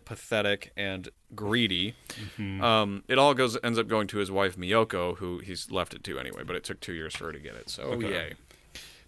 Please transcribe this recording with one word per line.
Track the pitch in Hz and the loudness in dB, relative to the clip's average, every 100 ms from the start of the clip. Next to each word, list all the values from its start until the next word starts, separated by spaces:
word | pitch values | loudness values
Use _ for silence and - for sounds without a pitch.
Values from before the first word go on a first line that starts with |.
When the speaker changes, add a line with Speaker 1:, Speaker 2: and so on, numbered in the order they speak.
Speaker 1:
pathetic, | - 104 - 110 101 101 - - | -6 -12 -2 0 2 0 -4 -6
and | 101 95 92 - _ 110 | -4 -6 -8 -16 _ -8
greedy, | 107 117 113 90 98 117 - - 104 - | 0 4 6 4 0 -4 -12 -10 -10 -6
Speaker 2:
Mm-hmm. | 101 98 | -6 0
Speaker 1:
um, | 117 110 104 98 - | 4 6 4 0 2
it | 131 | 6
all | 143 131 | 8 6
goes, | 127 113 | 4 2
ends | 120 117 | 0 0
up | 107 | 2
going | 110 101 | 2 0
to | 104 | 0
his | 95 | 0
wife, | 95 98 90 | 2 0 0
Miyoko, | 90 110 113 95 87 87 | 2 4 4 2 -2 -2
who | 92 87 | -6 -6
he's | 92 87 - | -8 -10 -4
left | 98 87 | -2 -4
it | - - | -6 -8
to | 67 | -8
anyway, | 64 50 | -8 -8
but | 67 87 | -8 -6
it | |
took | - - | -6 -10
two | - | -8
years | 85 78 - | -8 -8 -8
for | 85 | -8
her | |
to | 73 | -10
get | 73 55 | -12 -14
it, | 58 | -12
so | - | -8
Speaker 2:
Okay. | 69 123 104 | -6 -4 -2
Speaker 1:
yay. | 90 80 - - - - - - - | -4 -4 -10 -18 -20 -20 -18 -16 -20